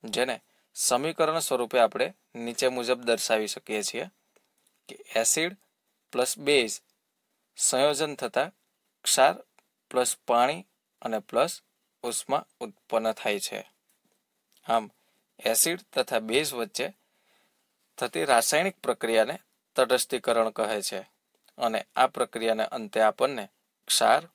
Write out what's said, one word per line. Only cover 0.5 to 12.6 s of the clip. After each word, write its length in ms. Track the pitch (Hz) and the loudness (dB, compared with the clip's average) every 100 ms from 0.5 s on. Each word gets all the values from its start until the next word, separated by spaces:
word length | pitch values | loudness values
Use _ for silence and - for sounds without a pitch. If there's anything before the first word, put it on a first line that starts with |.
| _ _ - | _ _ -6
સમીકરણ 640 | - 123 147 156 156 165 | 0 0 -2 0 0 0
સ્વરૂપે 360 | - 131 120 127 | -2 -2 0 4
આપણે 280 | 113 110 139 - _ 120 | 4 2 -4 -4 _ -12
નીચે 320 | 117 117 131 | -10 -2 -2
મુજબ 300 | 127 120 123 | 0 -2 -2
દર્શાવી 520 | 120 113 - 113 104 | 0 0 2 0 0
શકીએ 280 | - - 107 | -6 -6 -4
છીએ 220 | 101 113 180 _ _ _ _ _ _ _ _ | -4 -6 -10 _ _ _ _ _ _ _ _
કે 60 | - - 113 | -20 -6 -2
એસિડ 380 | 113 - 165 196 _ _ _ _ _ | 0 0 -2 -6 _ _ _ _ _
પ્લસ 180 | 117 127 - | -2 -2 -2
બેઝ 360 | 143 143 113 - _ _ _ _ _ _ _ - | 2 2 2 -4 _ _ _ _ _ _ _ -4
સંયોજન 560 | - 127 143 143 156 139 | 0 2 2 2 -4 -4
થતા 340 | 127 127 156 _ _ _ _ _ - | -4 -2 -2 _ _ _ _ _ -2
ક્ષાર 300 | - 135 180 - _ _ _ _ | 4 4 4 -10 _ _ _ _
પ્લસ 200 | 127 123 - | -2 0 -2
પાણી 440 | - 120 127 160 196 _ _ _ | 0 4 4 2 -10 _ _ _
અને 180 | 123 110 | -4 -4
પ્લસ 320 | - 113 156 - _ _ _ _ | -2 0 0 -2 _ _ _ _
ઉષ્મા 440 | 120 113 - 139 - | -8 -8 -2 -4 -4
ઉત્પન્ન 560 | _ | _